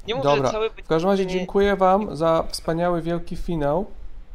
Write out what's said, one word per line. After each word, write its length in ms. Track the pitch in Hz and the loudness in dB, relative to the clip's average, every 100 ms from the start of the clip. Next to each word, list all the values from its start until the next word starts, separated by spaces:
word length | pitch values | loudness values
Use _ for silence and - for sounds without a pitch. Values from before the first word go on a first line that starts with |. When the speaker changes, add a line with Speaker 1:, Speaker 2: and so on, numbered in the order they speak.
| - | -6
Speaker 1:
Nie 80 | |
mów, 100 | 240 | -2
Speaker 2:
Dobra, 220 | 269 143 135 | 2 2 2
Speaker 1:
że 60 | |
cały, 180 | 220 220 | 0 -4
Speaker 2:
w 160 | - - | -6 -2
każdym 240 | 160 180 | 0 2
razie 160 | 196 190 | 2 2
Speaker 1:
nie. 60 | |
Speaker 2:
dziękuję 440 | 185 180 202 202 190 | -2 0 2 4 4
wam 400 | 185 196 214 143 | 4 4 2 0
za 280 | 165 165 - | 2 2 0
wspaniały, 520 | - - 165 175 175 | -6 -4 0 0 0
wielki 340 | 160 170 170 170 | -2 -4 -4 -6
finał. 500 | - 170 143 160 220 - - - - | -4 -2 0 0 -4 -8 -10 -12 -12